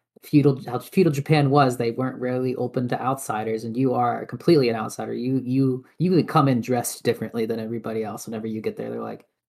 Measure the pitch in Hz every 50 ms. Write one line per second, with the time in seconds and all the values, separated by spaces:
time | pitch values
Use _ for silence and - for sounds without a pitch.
0 | _ _ _ _ - - - 147 135 143 131 123 - 123 120 127 - - - 196
1 | 180 160 139 143 - - 156 147 143 135 135 147 135 127 123 123 117 117 117 123
2 | 131 131 127 120 123 123 127 127 127 127 123 - 123 120 - 127 123 120 127 -
3 | 120 127 135 - - - 110 107 107 110 110 110 110 113 110 123 135 127 123 123
4 | 120 120 117 113 113 - 127 120 - 175 170 147 127 117 113 110 110 110 - -
5 | 110 110 117 117 120 131 131 131 123 123 127 135 135 131 127 127 - _ _ -
6 | 160 185 185 151 117 - - 160 143 135 127 117 107 127 123 120 120 - - -
7 | - 120 113 - 113 107 - 117 113 113 117 113 110 110 117 113 110 117 110 110
8 | 107 104 107 110 - 117 113 110 110 113 110 110 107 110 107 - 113 113 117 117
9 | 113 113 110 - _ _ _ _ _